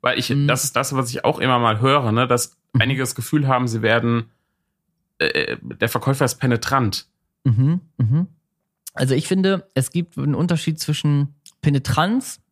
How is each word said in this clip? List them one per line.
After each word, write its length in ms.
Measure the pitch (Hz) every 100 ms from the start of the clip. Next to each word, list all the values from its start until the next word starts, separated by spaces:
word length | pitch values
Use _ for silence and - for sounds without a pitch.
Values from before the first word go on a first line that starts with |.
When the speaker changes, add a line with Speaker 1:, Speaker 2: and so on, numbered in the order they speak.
Speaker 1:
weil 160 | 123 127
ich, 100 | 120
Speaker 2:
Mhm. 180 | 143 143
Speaker 1:
das 160 | 127
ist 120 | - 120
das, 200 | 135 135
was 140 | 120
ich 160 | 131 -
auch 140 | 156
immer 180 | 131 123
mal 200 | 117 107
höre, 320 | 131 143 120
ne? 160 | 110 127
Dass 280 | 123 - _ _
Speaker 2:
Mhm. 80 | 127
Speaker 1:
einige 200 | 117 131
das 140 | 131 -
Gefühl 320 | 120 151 135
haben, 200 | 127 127
sie 140 | 113
werden, 480 | 110 113 117 117 113 _ _ _ _ _ _ _ _ _
äh, 400 | 80 - - -
der 280 | 65 - 113
Verkäufer 360 | 117 - 135 131
ist 100 | -
penetrant. 720 | 127 117 - 135 110 - - _ _ _
Speaker 2:
Mhm, 380 | 135 110 135 180 - -
mhm. 300 | 110 143 185 _ _ _ _ _ -
Also 220 | - 131 135
ich 120 | -
finde, 400 | 190 190 196 -
es 180 | - 127
gibt 260 | 175 170 -
einen 180 | 139 131
Unterschied 440 | 175 165 - 156
zwischen 560 | - 147 151 143 143 - - _
Penetranz 760 | 151 139 135 - 175 240 - - _